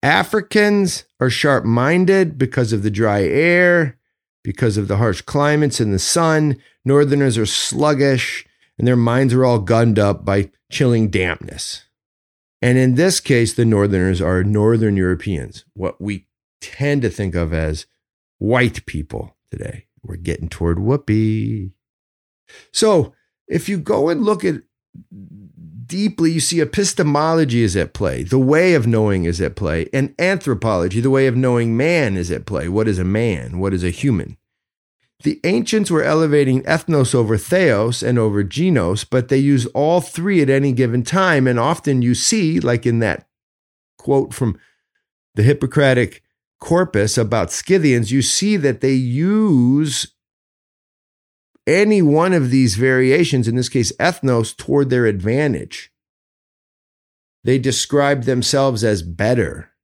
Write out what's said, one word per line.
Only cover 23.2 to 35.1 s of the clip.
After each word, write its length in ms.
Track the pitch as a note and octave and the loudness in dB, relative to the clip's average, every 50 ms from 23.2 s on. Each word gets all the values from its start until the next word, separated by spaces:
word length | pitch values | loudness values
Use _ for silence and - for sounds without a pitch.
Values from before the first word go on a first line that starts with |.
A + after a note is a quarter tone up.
| _ _ _ _ _ | _ _ _ _ _
if 220 | - - F3 - - | -6 -6 -6 -4 -4
you 100 | G3+ F#3 | -6 -6
go 300 | D3 - - - C#3 D#3+ | -4 -2 -2 0 0 0
and 140 | E4+ D4+ A#3 | 0 0 0
look 220 | G3+ G#3+ F3 - | 0 0 0 -2
at 180 | F#3 D#3+ - - _ _ _ _ _ _ - F#2 _ - G2+ G2 - - G2+ G2+ - _ - - D#2+ D#2 G2+ A#2+ | -4 -4 -4 -8 _ _ _ _ _ _ -20 -20 _ -20 -20 -20 -20 -20 -20 -20 -20 _ -20 -20 -20 -18 -18 -16
deeply, 440 | A#2+ E3 F#3 G#3 G#3+ - - E3 E3 | -10 -6 -2 -2 -2 -2 0 0 0
you 100 | E3 D#3+ | 0 0
see 200 | C3+ - E3+ E3 | -2 -2 0 0
epistemology 1000 | D#3 D3 - - G3+ F#3+ - - F3+ D3+ C#3+ D3 D3+ D#3+ E3 E3 D#3+ C#3 A#2 A#2+ A#2 | -2 0 0 -2 -2 -2 0 -2 0 0 2 2 2 2 2 2 2 2 2 2 2
is 140 | G#2+ F2 | 2 2
at 180 | G2 E2 D2 _ | 0 -2 -4 _
play. 280 | - G#2+ F#2 C2 B1 C#2 | -4 -4 -4 -4 -4 -4
The 160 | F#2 B2+ C3 | -2 0 2
way 360 | C3 B2+ D3 D#3 F3+ F#3 F3 | 2 4 4 4 4 4 4
of 120 | D3+ A2+ | 2 2
knowing 380 | A#2 A2+ A2 A2 G#2+ G2+ F#2+ F2 | 2 2 2 2 2 0 0 0
is 160 | E2 E2+ E2 | -2 -2 -2
at 160 | F#2+ C#2+ - | -2 -4 -4
play. 320 | - G2+ D#2+ D2+ E2 E2 - - | -4 -4 -2 -2 -2 -4 -4 -2
And 220 | C3+ C3+ C#3 - - | -4 -4 -4 -4 -2
anthropology, 840 | E3 F3+ G3 F3 - D3 B2 G#2+ - A2+ G#2+ F#2 E2+ F2+ F#2 A2+ | -2 0 0 -2 -2 -2 -4 -2 0 0 0 0 0 0 -2 0
the 100 | A#2 C3+ | 0 2
way 160 | C3+ C3+ C3+ | 2 4 2
of 100 | C3+ A#2+ | 2 2
knowing 400 | B2+ C3 B2+ B2 A#2+ A#2 A#2 A2+ | 2 0 2 2 2 0 0 0
man, 400 | A#2 C3+ D#3+ F3 E3+ D3 A2 G2 | 0 0 0 2 2 0 0 0
is 140 | F#2 F2 E2+ | -2 -4 -4
at 160 | F2 A#1 - | -6 -8 -6
play. 220 | - G2 C#2 C#2 E2+ | -6 -6 -6 -4 -2
What 200 | F#2 G#2 A2 A2+ | -2 -2 0 0
is 100 | G2+ F2+ | 0 0
a 60 | F#2 | 0
man? 540 | F2+ G2 G#2+ A#2 A#2 G2 D2+ B1 A#1+ C#2+ F2 | 0 0 0 0 -2 -2 -4 -6 -10 -8 -4
What 140 | F#2+ G2 G2 | -4 -2 -2
is 100 | F#2 F2 | -2 -2
a 80 | F2+ | -4
human? 460 | E2+ - - C#3 B2 F2 C2 - - _ _ _ _ _ _ _ _ _ _ _ _ _ _ _ | -4 -2 -2 -2 -2 -2 -4 -8 -14 _ _ _ _ _ _ _ _ _ _ _ _ _ _ _